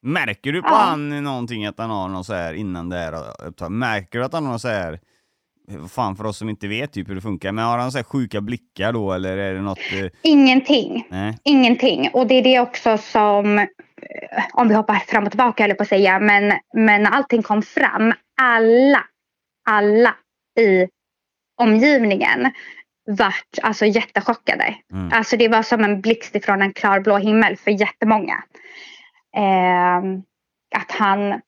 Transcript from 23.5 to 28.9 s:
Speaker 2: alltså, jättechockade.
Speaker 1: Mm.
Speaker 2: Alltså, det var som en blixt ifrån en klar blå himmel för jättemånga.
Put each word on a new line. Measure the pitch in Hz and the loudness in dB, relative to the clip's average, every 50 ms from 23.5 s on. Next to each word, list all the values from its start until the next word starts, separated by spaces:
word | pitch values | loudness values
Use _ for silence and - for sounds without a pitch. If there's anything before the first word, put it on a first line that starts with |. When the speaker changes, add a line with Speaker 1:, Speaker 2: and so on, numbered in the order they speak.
| - - - | -10 -4 -4
Speaker 2:
alltså, | 226 214 - 214 | -4 -2 2 0
jättechockade. | 214 202 226 220 - _ 208 196 - 233 - _ - - - - - 214 - _ _ - | 2 2 2 -2 -2 _ -4 -2 -2 -4 -4 _ -4 -2 -2 -2 -4 -4 -8 _ _ -10
Speaker 1:
Mm. | - 92 87 - | -8 -6 -2 -2
Speaker 2:
Alltså, | 226 220 - - | -2 0 0 0
det | 226 233 226 | 2 2 2
var | 226 220 220 | 2 2 0
som | - 240 220 220 | 0 0 0 2
en | 202 208 190 | 0 0 -2
blixt | 190 220 226 226 - - - | 0 -2 -2 -2 -2 -8 -8
ifrån | 208 - - 202 190 196 | -6 -2 -2 0 0 0
en | 196 190 | -2 -2
klar | - - 214 196 196 | -2 0 0 0 2
blå | 196 214 202 | 2 2 2
himmel | 202 190 214 214 220 220 202 190 | 2 2 2 4 4 4 2 0
för | - _ - | -2 _ -2
jättemånga. | 208 190 208 202 - _ - 214 220 196 - - - - - _ _ - - - - - - - | 0 0 0 -2 -2 _ 0 2 2 2 0 -2 -6 -8 -8 _ _ -20 -20 -20 -20 -20 -20 -20